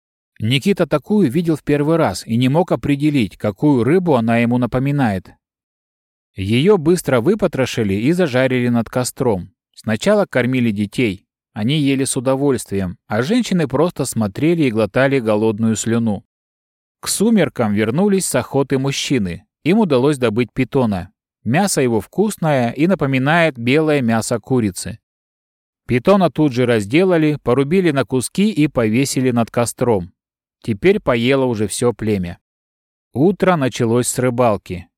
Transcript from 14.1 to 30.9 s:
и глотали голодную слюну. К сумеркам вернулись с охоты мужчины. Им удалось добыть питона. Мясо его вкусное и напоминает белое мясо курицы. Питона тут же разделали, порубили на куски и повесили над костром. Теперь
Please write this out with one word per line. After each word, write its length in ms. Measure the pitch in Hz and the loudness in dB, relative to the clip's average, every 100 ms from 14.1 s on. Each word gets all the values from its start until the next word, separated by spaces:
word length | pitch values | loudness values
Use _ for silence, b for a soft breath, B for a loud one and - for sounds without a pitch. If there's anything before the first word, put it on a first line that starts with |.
| 113 104 107 151 170 | -2 -4 -2 0 2
и 60 | 139 | 0
глотали 480 | 107 214 135 139 135 | 0 0 2 2 2
голодную 560 | 110 107 110 107 113 | 0 0 0 0 -2
слюну. 500 | 107 110 117 113 98 - _ _ _ _ _ _ _ | -2 -2 -2 -2 -4 -8 _ _ _ _ _ _ _
К 80 | - | -8
сумеркам 640 | - 214 220 139 - 110 | 0 2 4 2 0 -2
вернулись 520 | 101 107 139 208 190 - | 0 0 0 2 0 0
с 80 | 127 | -2
охоты 420 | - 135 135 135 | -2 -2 0 -2
мужчины. 680 | 135 - - 135 92 82 _ _ | -2 -4 -2 -2 -2 -6 _ _
Им 160 | 147 214 | 0 2
удалось 380 | 208 123 139 139 | 2 2 2 0
добыть 340 | 120 107 120 | 0 0 -2
питона. 580 | - 127 139 117 95 85 _ _ _ | -2 -2 0 0 -2 -6 _ _ _
Мясо 380 | 104 147 196 - | -2 0 0 0
его 200 | 127 113 | 0 0
вкусное 720 | - - 214 - 160 139 120 | -2 -2 -2 -2 0 0 0
и 160 | 123 170 | 0 0
напоминает 720 | 190 139 135 135 170 165 127 | 0 0 0 0 2 0 -2
белое 420 | 117 143 156 147 | 0 2 2 2
мясо 380 | 117 113 - 120 | 2 0 0 -4
курицы. 600 | - 127 107 - 85 - _ _ _ _ _ _ _ _ - | -2 0 0 -4 -10 -12 _ _ _ _ _ _ _ _ -4
Питона 420 | 123 190 196 170 | -2 2 4 2
тут 220 | - 151 | 2 0
же 140 | 120 120 | 0 0
разделали, 720 | 113 101 147 190 170 151 147 | 0 2 2 2 2 0 -2
порубили 480 | - 123 139 190 175 | 0 0 2 0 0
на 140 | 139 | 0
куски 480 | - 131 - - 208 | -2 -2 -4 0 0
и 160 | 175 151 | 2 0
повесили 640 | - 110 113 139 139 127 | 0 0 2 0 0 0
над 180 | 117 113 | 0 -2
костром. 640 | - 117 - 120 104 87 _ _ _ _ _ | -2 -4 -2 0 0 -2 _ _ _ _ _
Теперь 380 | - 107 175 | -6 -2 0